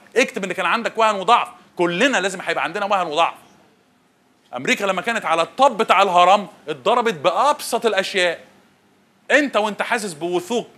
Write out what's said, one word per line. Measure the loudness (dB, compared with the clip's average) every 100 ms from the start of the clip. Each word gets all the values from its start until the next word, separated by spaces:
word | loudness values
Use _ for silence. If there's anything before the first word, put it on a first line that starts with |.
| _ -2
اكتب | -2 -4
ان | -8
كان | -4 -2
عندك | -2 -4 0
وهن | 0
وضعف، | 0 2 2 2 -10 _ -4
كلنا | -2 2 2 2
لازم | -2 -4
هيبقى | -4 -4
عندنا | -4 -4 -2
وهن | -2 0
وضعف. | 0 -2 -2 -20 _ _ _ _ _ _ _ _ _ _ -8
امريكا | -4 -2
لما | -2 -2
كانت | -4 -4
على | -2 -2
الطب | -2 2 2 2
بتاع | 2 4
الهرم | 6 6 6 6 2 -12 -12
اتضربت | -4 0 0 0
بابسط | 0 -2 2 0 0 -4 -2 0
الاشياء. | -2 -2 -2 -2 -4 -12 _ _ _ _ _ _ _ 0
انت | 0 2 -2
وانت | -2 -4
حاسس | -4 -4 -4
بوثوق | -8 -4 -4 -2 -4 -6